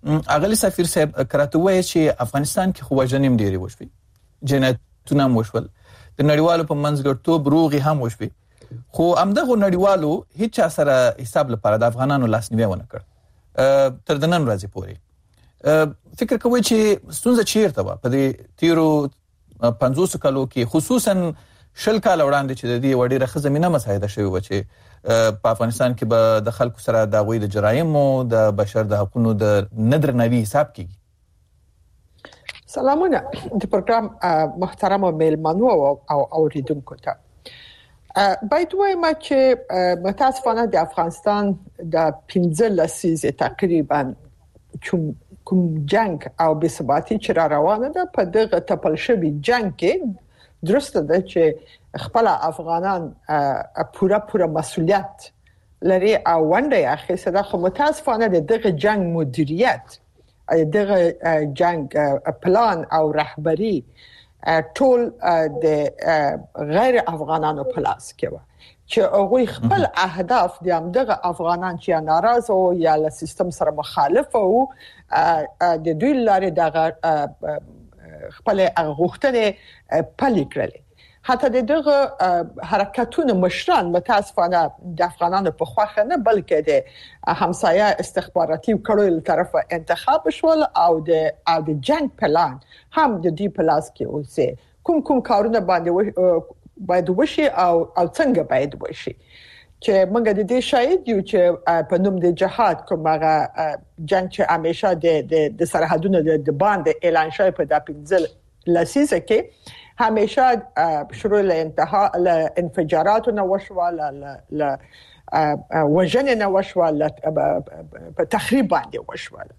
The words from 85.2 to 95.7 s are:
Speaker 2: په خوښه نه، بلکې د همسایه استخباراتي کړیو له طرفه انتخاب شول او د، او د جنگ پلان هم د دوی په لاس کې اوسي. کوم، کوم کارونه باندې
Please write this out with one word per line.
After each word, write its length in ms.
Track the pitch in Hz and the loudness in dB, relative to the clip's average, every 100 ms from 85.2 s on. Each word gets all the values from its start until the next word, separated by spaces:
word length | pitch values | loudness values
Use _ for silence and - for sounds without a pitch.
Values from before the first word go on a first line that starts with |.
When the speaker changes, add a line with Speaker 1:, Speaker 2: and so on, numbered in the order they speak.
| 175 190 196 | -2 0 -2
Speaker 2:
په 140 | - | -4
خوښه 340 | - - 214 - | -6 -2 -2 0
نه، 180 | 214 349 | 0 0
بلکې 420 | 226 214 - 156 151 | 2 0 2 0 2
د 20 | 139 - - - - - | 0 0 -18 -20 -10 -4
همسایه 680 | 165 170 180 196 175 208 - | -2 -2 0 2 4 2 0
استخباراتي 760 | 175 - - 180 160 160 - | -4 -6 -4 -2 -2 -2 -2
کړیو 400 | 208 - 208 202 165 | -2 0 2 2 0
له 40 | |
طرفه 440 | - 160 180 - - | 0 -2 0 -2 -4
انتخاب 560 | 175 165 - - 311 320 | -8 -4 -4 0 0 0
شول 340 | - 320 320 302 - | 0 2 2 2 2
او 240 | 170 160 | 2 2
د، 100 | 156 160 156 - - | 2 0 0 -4 -2
او 120 | 165 | 0
د 100 | 156 151 | 0 -4
جنگ 280 | 131 311 285 - | 0 0 -2 -2
پلان 440 | 180 156 160 135 _ - _ 311 | 0 2 0 -4 _ -20 _ 0
هم 240 | 302 202 | 0 2
د 60 | 170 160 | -2 -2
دوی 100 | 196 | -4
په 140 | - | 0
لاس 280 | 165 151 - | 0 0 -2
کې 120 | _ | _
اوسي. 540 | - 151 139 - 127 127 _ _ | -8 -8 -8 -2 -2 -4 _ _
کوم، 180 | - 330 | -2 -2
کوم 200 | - 269 | 2 -2
کارونه 400 | - 214 226 226 | 2 0 2 0
باندې 280 | 180 | 0